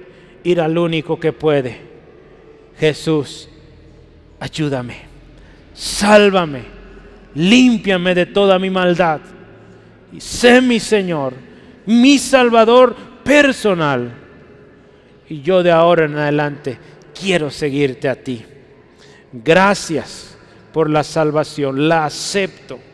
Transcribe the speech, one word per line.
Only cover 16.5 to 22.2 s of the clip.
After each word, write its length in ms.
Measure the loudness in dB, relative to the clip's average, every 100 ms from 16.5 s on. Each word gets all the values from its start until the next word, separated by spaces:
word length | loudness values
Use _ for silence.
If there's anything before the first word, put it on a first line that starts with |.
| -6 -12 -12 -16 -20 -20 -10
quiero 320 | -4 -2 -4
seguirte 580 | -6 -6 -2 -2 -2 -6
a 80 | -6
ti. 280 | -8 -12 -14 -20 -20 -20 _ _ -20 -20 _
Gracias 1040 | -6 0 2 2 0 -4 -8 -8 -16 -20 -20 -20 -20 -8
por 160 | -4 0
la 160 | -2
salvación, 840 | -2 -2 -2 -2 -4 -4 -4 -2 0
la 180 | 0 -2
acepto. 720 | -6